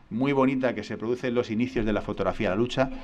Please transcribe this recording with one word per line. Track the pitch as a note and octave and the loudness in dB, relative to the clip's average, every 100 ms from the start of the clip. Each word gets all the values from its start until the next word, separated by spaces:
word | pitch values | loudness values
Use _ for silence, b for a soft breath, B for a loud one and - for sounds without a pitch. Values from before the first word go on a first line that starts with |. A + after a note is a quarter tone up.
| - | -8
muy | A2 C#3 | -2 0
bonita | C3+ C3 C3 B2 | 4 4 2 0
que | G#2+ | -2
se | G#2 G#2+ | -6 -6
produce | A2 B2 C3 | -4 -2 0
en | |
los | A#2+ A2 | 0 0
inicios | A2 B2+ B2+ A2 | 0 0 0 0
de | |
la | G#2 | 0
fotografía, | G2 G2+ F#2 - G#2 | -2 0 2 2 0
la | F#2+ | 2
lucha | B2 - C3 B | 2 0 0 B